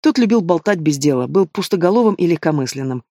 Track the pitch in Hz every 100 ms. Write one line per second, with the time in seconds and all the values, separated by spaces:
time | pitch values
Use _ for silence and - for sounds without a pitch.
0 | 311 285 233 226 170 170 208 190 156 143
1 | 147 131 127 165 185 - 185 190 175 214
2 | 226 196 175 160 160 151 131 135 131 127
3 | -